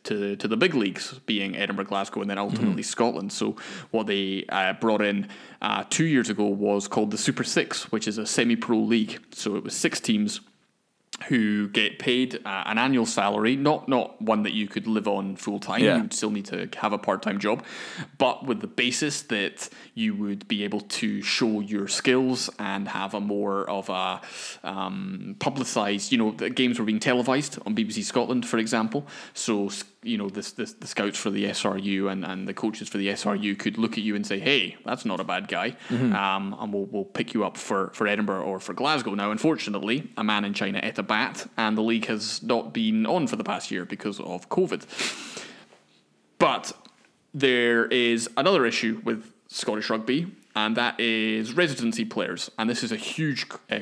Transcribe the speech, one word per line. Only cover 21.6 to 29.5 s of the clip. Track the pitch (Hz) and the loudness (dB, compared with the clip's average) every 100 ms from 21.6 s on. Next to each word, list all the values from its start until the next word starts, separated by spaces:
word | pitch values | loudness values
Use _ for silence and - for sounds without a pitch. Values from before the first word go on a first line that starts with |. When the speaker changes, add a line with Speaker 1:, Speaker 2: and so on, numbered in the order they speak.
Speaker 1:
your | 101 104 101 | -2 -2 -2
skills | - - 127 131 123 - - | 0 4 4 4 0 -4 -4
and | 101 98 98 | -4 -2 -4
have | 98 98 | -4 -4
a | 104 | -2
more | 101 101 101 98 - | -2 0 0 0 -2
of | 98 95 | -4 -2
a, | 92 92 92 - - - - | -2 -2 -4 -8 -12 -12 -10
um, | - 98 98 95 95 95 98 101 | -8 -4 -4 -6 -6 -8 -10 -4
publicized, | 135 131 120 117 104 101 - | -2 -2 -2 0 0 0 2
you | 127 | 2
know, | 110 | 2
the | 107 104 | 0 -2
games | 127 127 120 | 2 2 2
were | |
being | 110 107 | 0 2
televised | 139 123 123 131 143 - | 4 4 4 2 0 -6
on | - | -2
B | 107 | 0
B | 110 | 0
C | 110 | -2
Scotland, | 98 127 113 123 | -2 0 2 0
for | 117 117 | 0 0
example. | 110 113 110 143 143 - - | 2 2 2 0 -6 -12 -12
So, | - - | -4 0